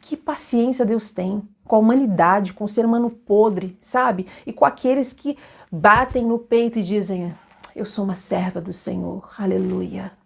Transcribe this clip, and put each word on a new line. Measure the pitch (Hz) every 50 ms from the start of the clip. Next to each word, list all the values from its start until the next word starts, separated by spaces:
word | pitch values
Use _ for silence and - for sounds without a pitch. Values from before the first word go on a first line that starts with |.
Que | _ - -
paciência | 294 - - 302 - - - - 240 233 247 262 262 254
Deus | 208 220 226 220 -
tem | - - 180 185 196 208 202 - _ _ _
com | - -
a | 220
humanidade, | 214 220 233 269 277 247 196 165 165 170 - 302 208 185 -
com | - 208
o |
ser | 208 208 - 226
humano | 233 226 233 240 233
podre, | 233 - _ _ 202 202 214 214 214 180 175 185 180 _
sabe? | _ - - 254 254 262 220 180 190 - - - -
E | -
com | 220 - -
aqueles | 277 - - - 254 254 269 277 - -
que | - - 277 285 - - - - - - _
batem | - 165 156 208 208 226 254 254 - 269 240
no | 233 233
peito | 233 233 - - 233 233 233 226 233
e | 208
dizem, | 170 190 214 196 175 190 185 175 170 170 - - _ _ _ _ - -
Eu | - -
sou | 190 - - 202
uma | 196 190
serva | - - - - 190 185 185 185 190
do | 170 180 180
Senhor, | - - - 185 185 180 175 - 196 - - -
aleluia | - 208 196 190 - 190 185 185 185 185 180 - 190 190 190 - _ _